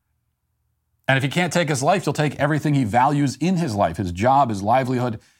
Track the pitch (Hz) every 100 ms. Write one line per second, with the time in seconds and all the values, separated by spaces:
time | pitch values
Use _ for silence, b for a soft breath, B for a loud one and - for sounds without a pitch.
0 | _ _ _ _ _ _ _ _ _ _
1 | - 135 135 170 180 175 156 139 143 190
2 | - 139 151 - 143 151 156 143 113 120
3 | 131 147 143 113 165 185 165 104 90 90
4 | 95 87 120 135 131 101 101 127 127 127
5 | 123 113 b b